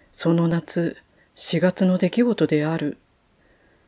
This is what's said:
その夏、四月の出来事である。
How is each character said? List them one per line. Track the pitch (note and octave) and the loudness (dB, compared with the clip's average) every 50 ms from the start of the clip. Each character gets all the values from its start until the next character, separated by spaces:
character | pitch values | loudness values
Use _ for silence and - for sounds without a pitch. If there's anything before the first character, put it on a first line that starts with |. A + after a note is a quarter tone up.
| _ _ - | _ _ -12
そ | - - E3+ E3+ | -4 0 0 2
の | E3+ E3+ | 2 2
夏、 | E3+ E3+ E3 D#3+ - - E3+ E3+ D#3+ - - - _ _ _ _ _ _ | 0 0 -2 -4 -4 -4 -4 -4 -4 -6 -10 -16 _ _ _ _ _ _
四 | - - - - E3 | -12 -8 -4 -2 0
月 | F3 F#3 - - G3 | 0 0 2 2 2
の | F#3 F#3 | 2 2
出 | F3+ F#3+ F3 | 2 0 0
来 | - A#3 | 2 2
事 | A#3+ A#3+ G#3+ - D#3+ | 0 2 2 0 0
で | - D#3+ D3+ D3 | 2 2 0 0
あ | D#3 E3 | -2 -2
る。 | D#3+ D3+ D3 - - _ _ _ _ _ _ _ _ _ _ _ _ _ _ _ _ _ | -4 -4 -6 -8 -10 _ _ _ _ _ _ _ _ _ _ _ _ _ _ _ _ _